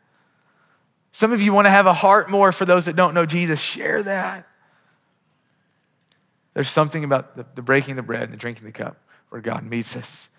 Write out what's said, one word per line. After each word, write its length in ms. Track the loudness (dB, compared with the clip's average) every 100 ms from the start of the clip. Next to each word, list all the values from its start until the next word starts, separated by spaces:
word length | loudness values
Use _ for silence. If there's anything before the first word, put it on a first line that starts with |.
| _ _ _ _ _ _ _ _ _ _ _
Some 220 | -2 0
of 100 | 2
you 100 | 2
wanna 180 | 4 6
have 160 | 6 6
a 80 |
heart 360 | 4 4 4 4
more 220 | 4 4
for 120 | 4
those 200 | 2 2 2
that 80 |
don't 200 | 0 2
know 120 | 2 -2
Jesus. 320 | -2 -2 -4
Share 420 | -6 -6 -4 -4
that. 420 | -4 -6 -6 -10 -16 _ _ _ _ _ _ _ _ _ _ _ _ _ _ _ _ _ _ _ _
There's 160 | -6 -2
something 360 | 0 0 -2
about 320 | -2 -2 -4 -14
the, 100 | -18
the 80 | -10
breaking 320 | 0 0 0
the 80 | -6
bread 220 | -8 -8
and 80 | -8
the 40 | -10
drinking 280 | -14 -14
the 80 | -16
cup 240 | -12 -12 -14 _ _ _
where 120 | -12
God 220 | -8 -8
meets 300 | -6 -8 -8
us 340 | -10 -14 -18 -20